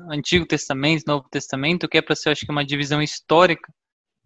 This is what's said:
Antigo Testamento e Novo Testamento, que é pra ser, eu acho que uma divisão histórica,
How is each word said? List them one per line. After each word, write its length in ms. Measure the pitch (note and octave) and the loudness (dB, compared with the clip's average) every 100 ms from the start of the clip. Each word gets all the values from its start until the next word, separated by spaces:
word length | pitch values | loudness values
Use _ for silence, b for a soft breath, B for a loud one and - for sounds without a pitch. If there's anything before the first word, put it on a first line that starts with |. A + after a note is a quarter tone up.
| F3 | -8
Antigo 360 | D3+ - F3 D#3+ | -8 0 0 2
Testamento 580 | D3+ - C3+ D3 D#3+ | -2 -2 -2 0 0
e 40 | D3+ | 0
Novo 200 | D3 - | -4 -2
Testamento, 580 | C#3+ - C3+ C#3+ F3 D#3+ | -8 -6 -4 -2 -2 0
que 100 | D#3+ | 0
é 40 | |
pra 140 | - D3+ | 0 0
ser, 140 | D#3 | 0
eu 20 | |
acho 120 | D3 - | -2 -2
que 60 | |
uma 140 | D3 C#3 | -4 -2
divisão 360 | C#3+ C#3+ D3 | -4 -2 -2
histórica, 720 | D3+ - - D#3 F3+ D#3 - _ _ _ _ _ | -2 -6 2 6 6 2 -8 _ _ _ _ _